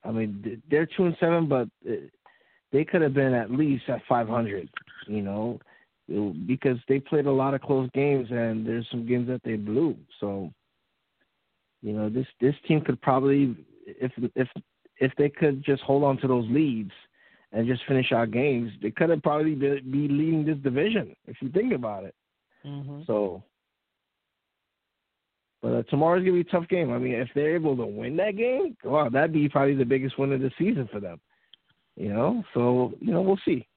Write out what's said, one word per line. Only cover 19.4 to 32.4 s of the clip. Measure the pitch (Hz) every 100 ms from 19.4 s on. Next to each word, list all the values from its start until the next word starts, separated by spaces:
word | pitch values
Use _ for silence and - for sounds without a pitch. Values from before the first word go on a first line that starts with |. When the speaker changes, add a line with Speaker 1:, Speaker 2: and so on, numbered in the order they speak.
| 156
Speaker 1:
be, | 147 139 139
be | 131 139 147
leading | 143 156 160
this | 151 151
division, | 135 127 185 220 - - -
if | -
you | 131
think | 160 247
about | 175 117 101 98
it. | - _ _ _ _ 143
Speaker 2:
Mm-hmm. | 143 139 143 165
Speaker 1:
So, | 107 101 90 - _ _ _ _ _ _ _ _ _ _ _ _ _ _ _ _ _ _ _ _ _
but, | 120
uh, | 120
tomorrow's | 113 143 160 180
gonna | 185
be | 180
a | 175
tough | 180 170
game. | 185 156
I | 123
mean, | 127
if | 117 120 -
they're | 147
able | 175 160 131
to | 113
win | 104 120 156
that | 202 202
game, | 233 254 370 233
wow, | - 151 147
that'd | 127 160
be | 156 147
probably | 143 139 139
the | 123
biggest | 135 131 -
win | 139
of | 135
the | 131 -
season | 180 220 120
for | 107
them. | 95 85 _ _ _ _ _ _ _ -
You | 104
know, | 104 143 240